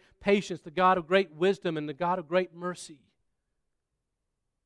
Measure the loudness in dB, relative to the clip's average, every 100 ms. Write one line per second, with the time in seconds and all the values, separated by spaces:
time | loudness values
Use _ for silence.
0 | _ _ 2 2 0 -8 -8 2 4 4
1 | 2 2 2 0 0 0 -2 -4 -6 -4
2 | -4 -4 -2 -2 -2 -6 -10 -10 -14 -20
3 | _ _ _ _ _ _ _ _ _ _
4 | _ _ _ _ _ _